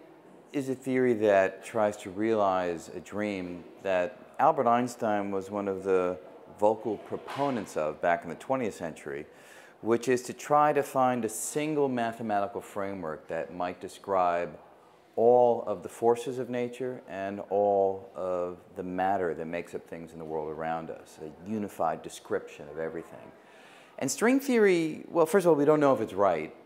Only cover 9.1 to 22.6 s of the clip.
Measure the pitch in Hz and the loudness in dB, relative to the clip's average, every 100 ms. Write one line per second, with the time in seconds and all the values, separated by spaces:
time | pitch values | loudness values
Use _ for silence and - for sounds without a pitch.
9.1 | 71 76 - - - - - 107 117 127 | -10 -12 -20 -20 -20 -20 -8 0 0 2
10.1 | 123 - 113 - 147 151 139 135 135 127 | 0 -2 -12 0 4 4 2 0 2 2
11.1 | 123 110 - - 147 151 151 139 123 117 | 2 -4 -6 -6 -4 -2 0 0 0 -4
12.1 | 113 113 101 98 92 - 104 98 98 82 | -4 -2 0 -2 -6 -10 -8 -6 -6 -8
13.1 | 76 - 82 69 87 90 87 95 - - | -8 -6 -6 -6 -6 -6 -6 -14 -12 -2
14.1 | 95 90 87 87 - - - - _ _ | 2 2 2 -4 -8 -20 -20 -20 _ _
15.1 | - 117 123 120 117 - 101 104 - 117 | 2 6 8 6 2 -4 -6 -8 0 2
16.1 | 120 139 127 120 123 120 123 127 127 - | 2 -2 -6 -6 -4 -6 -6 -8 -8 -10
17.1 | 95 98 101 - 98 104 101 98 95 98 | -8 -6 -8 -2 2 4 4 2 0 -10
18.1 | - 92 90 87 90 - - 90 90 95 | -8 -4 -2 -4 -8 -14 -10 -6 -2 0
19.1 | 98 87 76 80 87 82 90 - 85 82 | 0 0 -2 -6 -8 -8 -12 -12 -14 -14
20.1 | 82 80 78 76 78 80 82 80 - - | -12 -8 -6 -6 -6 -4 -4 -6 -12 -16
21.1 | - 78 73 90 110 101 - 82 80 85 | -16 -16 -14 -8 -6 -6 -2 -2 -2 -10
22.1 | - - 98 - - | -16 -6 -6 -6 -16